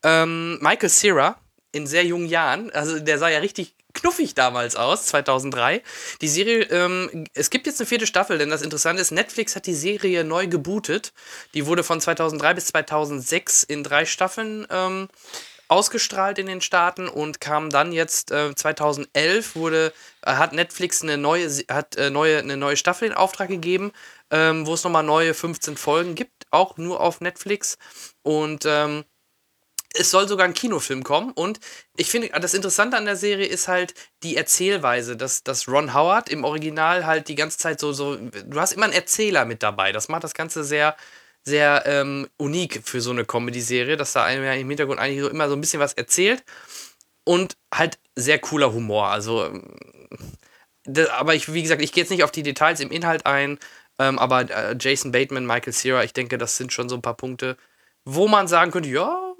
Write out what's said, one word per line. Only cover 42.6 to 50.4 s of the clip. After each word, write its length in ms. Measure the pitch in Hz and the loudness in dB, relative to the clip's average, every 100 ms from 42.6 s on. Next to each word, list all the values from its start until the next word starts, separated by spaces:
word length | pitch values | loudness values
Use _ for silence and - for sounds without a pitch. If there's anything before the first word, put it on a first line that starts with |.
| 175 123 - | -2 -6 -6
für 160 | 127 | -6
so 80 | 117 | -4
eine 160 | 123 113 | -4 -2
Comedy-Serie, 720 | 120 120 123 117 123 123 151 | -2 -2 -6 -2 0 0 -2
dass 160 | 143 | 0
da 100 | 135 90 | 2 2
einer 280 | 135 135 131 | 2 -2 -2
im 120 | 131 | -4
Hintergrund 300 | 147 139 139 | -2 -2 0
eigentlich 220 | 135 139 | -2 -2
so 80 | 139 | -2
immer 180 | 156 143 | 0 0
so 80 | 143 | 0
ein 60 | |
bisschen 180 | 151 156 | -2 0
was 140 | 139 | 0
erzählt 500 | - 131 175 196 254 - - - - - _ _ _ | -2 0 2 2 2 -4 -20 -20 -18 -18 _ _ _
und 340 | - 175 185 - - | 2 2 2 -6 -6
halt 240 | - 165 - _ - | 0 0 -2 _ -4
sehr 220 | 123 151 | 2 2
cooler 340 | - 156 135 | 2 2 2
Humor. 340 | 110 110 104 101 | 2 0 2 2
Also, 380 | 104 107 113 85 | 0 -2 -2 -2
ähm, 180 | 98 - - - - - - - - | -6 -16 -20 -20 -20 -20 -18 -18 -20